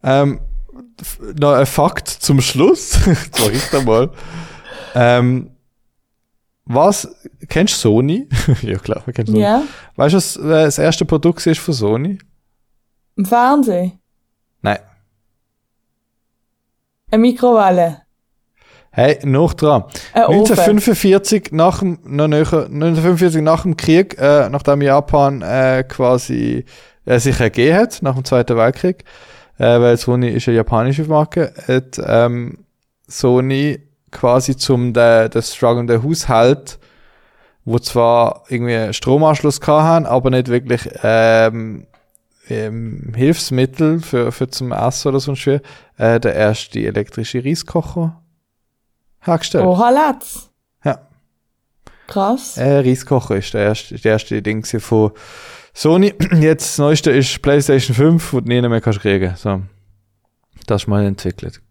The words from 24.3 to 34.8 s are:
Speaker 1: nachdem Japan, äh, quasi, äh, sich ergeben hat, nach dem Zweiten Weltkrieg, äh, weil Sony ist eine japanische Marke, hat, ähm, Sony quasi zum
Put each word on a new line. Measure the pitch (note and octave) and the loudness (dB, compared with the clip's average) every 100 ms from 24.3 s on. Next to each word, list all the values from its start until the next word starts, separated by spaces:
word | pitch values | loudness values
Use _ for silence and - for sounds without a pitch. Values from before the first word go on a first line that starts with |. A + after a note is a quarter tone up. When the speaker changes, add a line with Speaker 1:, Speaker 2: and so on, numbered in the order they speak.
| D3 A2+ | 2 2
Speaker 1:
nachdem | C#3 - C#3+ | -2 0 0
Japan, | C#3+ C#3 C#3+ D3 C#3 C#3 | 2 2 2 0 2 -2
äh, | E2+ B2+ C3 C3 C3 | -4 0 0 0 -4
quasi, | - B2+ B2+ - B2 A#2 A#2+ - - - _ | -2 0 0 -2 -4 -4 -6 -10 -20 -20 _
äh, | - B2 | -2 0
sich | C3 A#2+ | 2 0
ergeben | A#2 A2+ C3 F3 | 0 2 2 4
hat, | A#3+ - | 0 -2
nach | D3 | -6
dem | C3 | -4
Zweiten | C3 B2+ A#2+ A#2 | -2 -2 0 2
Weltkrieg, | A2+ C3 F3+ F#3 - - - - _ _ | 0 0 -4 -4 -14 -20 -20 -20 _ _
äh, | A#2+ A#2+ | 2 4
weil | A#2+ A#2 | 4 2
Sony | - B2 B2 | 0 -2 0
ist | A#2+ A#2+ | -2 0
eine | A#2 | 0
japanische | A2 A2+ A#2+ C#3 | 0 0 0 -2
Marke, | D#3 D3+ D3+ - D#3 - - | 0 0 0 -2 -4 -6 -4
hat, | B2+ C3 - | -4 -4 -12
ähm, | - A2+ A#2+ A#2+ A#2 - _ _ _ _ _ | 0 2 2 -2 -10 -14 _ _ _ _ _
Sony | - C3 B2 C3 C3+ D3 C#3 _ _ _ | -2 2 2 0 -2 -2 -4 _ _ _
quasi | - B2 B2 C3 C3+ | -4 0 2 0 -4
zum | - B2+ | 0 0